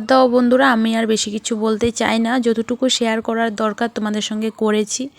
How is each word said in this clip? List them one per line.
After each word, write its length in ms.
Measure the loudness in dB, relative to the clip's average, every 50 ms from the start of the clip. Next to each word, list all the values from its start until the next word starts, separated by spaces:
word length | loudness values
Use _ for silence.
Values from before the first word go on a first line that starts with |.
| 4
দাও 180 | 2 4 4 4 4
বন্ধুরা, 380 | 4 4 4 4 4 4 4 4 4
আমি 180 | 2 2 0 0
আর 100 | 0 0
বেশি 220 | 0 0 0 -2 -4
কিছু 220 | -6 -8 -6 -6 -4
বলতে 320 | -2 0 -2 0 0 0 -2
চাই 260 | 0 0 0 0 2 0
না, 140 | 0 0 0 0
যতটুকু 440 | 0 0 0 0 -2 -4 -2 -2 0 0
শেয়ার 300 | 0 0 0 0 -2 -2 -2
করার 280 | -4 -2 -2 -2 -2 -2
দরকার 340 | -2 -2 -2 -2 -2 -4 -4
তোমাদের 340 | -4 -4 -4 -2 -2 -2 -4
সঙ্গে 280 | -4 -4 -4 -4 -4
করেছি, 520 | -4 -2 0 0 2 0 0 -2 -4 -8 -8 -8 _